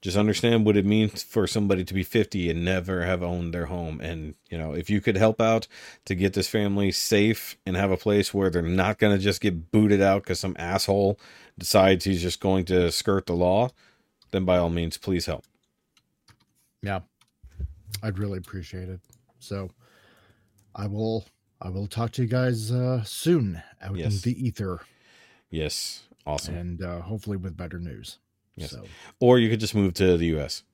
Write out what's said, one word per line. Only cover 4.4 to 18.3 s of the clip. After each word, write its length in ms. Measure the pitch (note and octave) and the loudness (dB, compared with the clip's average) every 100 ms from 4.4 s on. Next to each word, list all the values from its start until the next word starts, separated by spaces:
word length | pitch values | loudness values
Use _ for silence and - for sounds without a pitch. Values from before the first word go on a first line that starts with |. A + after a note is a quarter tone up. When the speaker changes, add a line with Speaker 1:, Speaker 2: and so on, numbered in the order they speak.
| _ | _
Speaker 1:
you 80 | E2 | -8
know, 160 | D#2+ | -6
if 160 | D2+ F2 | -6 -2
you 100 | G#2 | 0
could 160 | G#2+ F#2+ | 2 4
help 240 | A2 A2 | 4 4
out 260 | A2+ A2+ - - - - - | 2 2 0 -16 -20 -20 -6
to 80 | |
get 200 | F#2+ F#2+ | 0 0
this 160 | F#2+ F2+ | 0 -2
family 420 | A2 G2+ G2 G2+ | 0 0 2 0
safe 680 | F#2 - G#2 G#2+ A2 - - - | 0 2 4 4 2 -6 -12 -6
and 120 | F2+ | -2
have 120 | G2 | 0
a 40 | F#2 | 0
place 360 | - G#2 G2 | 2 2 2
where 160 | G2+ F#2+ | 2 2
they're 120 | F2 | 2
not 380 | E2 F#2 F#2 G#2+ | 0 2 0 2
gonna 180 | G#2+ G2+ | 2 4
just 220 | G2 F#2 | 2 0
get 320 | G#2+ E2+ D#2+ | 0 -2 0
booted 300 | A2 G#2+ G2+ | 4 6 6
out 240 | G2 G2 - | 6 4 0
'cause 140 | F2 | -6
some 160 | G2 F2+ | -4 -6
asshole 580 | E2+ F#2+ - G2 G2 G2+ - - - - | -4 -2 2 2 2 0 -8 -20 -20 -12
decides 460 | F2+ G#2+ F#2+ F#2+ | 2 6 6 6
he's 180 | G2 F#2 | 2 0
just 200 | F2 - | -2 -2
going 240 | G2+ F#2+ F2+ | 0 0 2
to 260 | F#2 F2 | 2 2
skirt 360 | - - G2 - | 0 0 -2 0
the 60 | F2 | 0
law, 340 | F2+ F#2+ B2 _ _ _ _ _ _ | 2 2 0 _ _ _ _ _ _
then 120 | G2 | -4
by 140 | F#2 F2+ | 2 2
all 120 | E2+ | 2
means, 280 | E2+ E2+ - | 0 -4 -6
please 280 | - F#2 E2 | -4 -4 -2
help. 180 | D2+ - _ _ _ _ _ _ _ _ _ _ _ _ _ | -8 -10 _ _ _ _ _ _ _ _ _ _ _ _ _
Speaker 2:
Yeah, 180 | G2 F#2+ F2 _ _ _ - - - - - G#2 | -6 -6 -8 _ _ _ -20 -12 -12 -12 -16 -8
I'd 180 | A2 F#2+ | -6 -4
really 200 | G#2 | -4